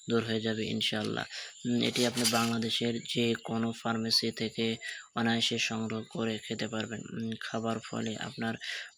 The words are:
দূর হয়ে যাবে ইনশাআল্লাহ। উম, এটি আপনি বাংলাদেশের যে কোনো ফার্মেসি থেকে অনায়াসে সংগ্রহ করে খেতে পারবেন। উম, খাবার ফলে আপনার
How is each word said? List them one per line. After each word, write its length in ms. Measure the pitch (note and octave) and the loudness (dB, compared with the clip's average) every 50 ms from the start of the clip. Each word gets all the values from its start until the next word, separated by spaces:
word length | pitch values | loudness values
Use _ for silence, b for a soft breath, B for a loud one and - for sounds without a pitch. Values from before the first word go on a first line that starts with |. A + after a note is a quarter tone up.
| B - | B 0
দূর 140 | A#2 A#2 A2 | 2 2 2
হয়ে 160 | A2+ A2 A2 | 2 0 0
যাবে 220 | G#2+ A2+ A2 A2 G#2+ | 0 0 0 0 0
ইনশাআল্লাহ। 600 | A2 A2+ A2 G#2+ - - G#2+ G#2+ G#2+ A2 A2+ A2 - B B B B B B - | -2 0 0 0 0 0 0 -2 -2 -2 -2 -4 -4 B B B B B B -2
উম, 160 | B2 A#2+ A#2+ A#2 | 0 2 4 4
এটি 180 | A#2+ A2+ B2 B2 | 4 4 4 4
আপনি 180 | A#2+ A#2 B2 B2 A2 | 4 4 4 2 4
বাংলাদেশের 640 | A#2 A#2 A#2 A#2 A#2 A2+ A2+ A2+ - - A#2 A#2+ A#2 A#2 - | 4 4 4 4 2 2 0 0 0 2 2 2 0 0 -4
যে 200 | - - A#2+ A#2+ A#2 A#2 - - | -2 0 2 4 4 4 2 0
কোনো 240 | - A#2 A2+ A#2 A#2 A2+ | -2 0 0 0 0 -2
ফার্মেসি 560 | - - A#2+ A#2 A2+ A2+ A2+ A2 - - A#2 A2 | -2 -2 -2 0 0 2 2 2 2 2 2 0
থেকে 340 | - A2+ A2 - - A2+ A2+ A2+ A2+ B B B B B B B | -2 -2 -2 0 0 0 0 0 -2 B B B B B B B
অনায়াসে 420 | A#2+ A2+ A#2 A2+ A#2 A2+ - A#2+ A2+ | 0 2 4 4 4 4 2 2 2
সংগ্রহ 420 | - - A2+ A2 A2+ A2 A2+ A2 A2+ | 0 0 0 -2 -2 -2 -2 -4 -4
করে 320 | - - - A2+ A2+ A2 G#2 | -4 -4 -2 0 0 0 -2
খেতে 280 | - - A2+ G#2+ A2+ G#2+ | -4 -4 -4 -4 -2 -2
পারবেন। 320 | A2+ A2 A2 G#2+ A2+ G#2 - - - | -2 -2 -4 -4 -6 -8 -8 -8 -6
উম, 180 | A2 A2+ A2+ A2 A2 | -6 -4 -4 -4 -6
খাবার 360 | - - - A2+ A2 A2+ A2+ A2+ | -6 -6 -4 -2 -2 0 -2 -2
ফলে 340 | - - - A#2 A2+ A2+ G#2+ | -4 -6 -4 -4 -4 -4 -4
আপনার 380 | - - B2 A2+ - A#2 A2+ A2+ - B B B B B B B | -4 -6 -8 -6 -4 -4 -4 -4 -4 B B B B B B B